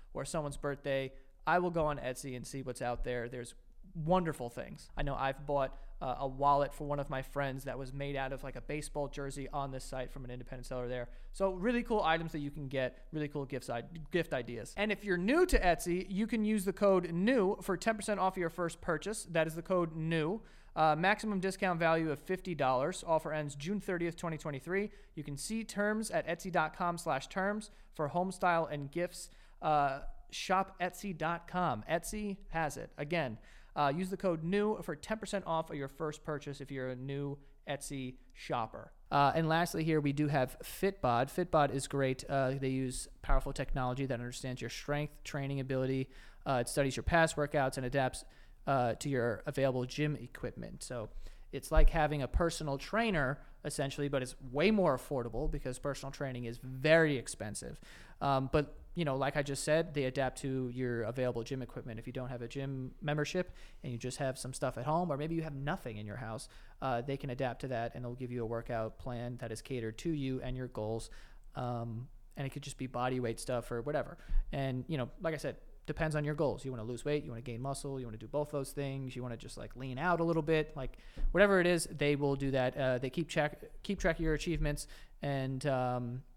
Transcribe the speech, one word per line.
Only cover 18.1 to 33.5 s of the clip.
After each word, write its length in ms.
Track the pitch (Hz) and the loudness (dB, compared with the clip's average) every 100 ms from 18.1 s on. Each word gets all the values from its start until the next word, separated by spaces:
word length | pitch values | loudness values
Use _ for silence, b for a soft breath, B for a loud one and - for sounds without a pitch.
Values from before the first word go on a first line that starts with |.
| 196 | 0
off 160 | 185 185 | 0 0
your 140 | 165 | -2
first 320 | - 170 - | -2 -4 -2
purchase. 420 | - 151 196 220 - | -2 -2 -2 -6 -2
That 160 | 165 160 | 2 2
is 80 | 165 | 0
the 60 | |
code 340 | 165 185 165 160 | 2 2 2 0
new. 460 | 160 165 151 220 b b b - | 0 2 2 -2 b b b 4
Uh, 160 | 156 | 4
maximum 460 | 151 185 208 220 190 | 6 4 4 0 0
discount 400 | 190 185 190 170 | 0 0 0 4
value 320 | 165 165 160 | 4 4 2
of 80 | 139 | -2
fifty 340 | - 185 180 | -2 -4 -2
dollars. 480 | 151 131 127 151 180 - | 0 2 4 2 -2 0
Offer 240 | 160 156 | 2 2
ends 240 | 151 147 139 | -4 -4 -6
June 240 | 156 208 | -4 -4
thirtieth, 380 | 180 175 170 170 | -2 -2 -2 -2
twenty 200 | 170 151 | -6 -4
twenty-three. 520 | 160 135 165 190 208 b b - | -6 -6 -2 -2 -2 b b -10
You 80 | |
can 140 | 143 143 | -8 -8
see 260 | - 220 | -4 -4
terms 480 | 220 202 208 214 220 | -4 0 0 0 0
at 160 | 165 151 | 0 0
etsy 240 | 170 190 | -4 0
dot 240 | 170 156 - | 2 0 0
com 220 | 175 170 | -2 -2
slash 300 | 165 135 - | -2 -2 -2
terms 440 | 190 190 214 214 b b | -2 0 -2 -6 b b
for 160 | - 147 | -4 -2
home 200 | 175 185 | 0 -2
style 380 | 185 185 170 160 | 2 4 4 2
and 220 | 147 139 | -4 -4
gifts. 380 | 175 175 - - b b b | -4 -4 -4 -14 b b b
Uh, 400 | 156 151 143 135 - - - | 2 4 4 0 -6 -10 -10
shop 440 | - - 185 190 - | -8 2 2 2 -2
etsy 360 | 180 - 202 160 | -4 -2 -6 -2
dot 300 | 156 170 - | -2 -2 -4
com. 380 | 185 170 110 - | 0 0 0 0
Etsy 460 | 165 - 214 208 190 - | -2 0 -4 -6 -6 -6
has 260 | 165 156 - | -2 -2 -4
it. 160 | 110 - | -10 -8
Again, 400 | 147 170 131 110 b | -2 0 0 -6 b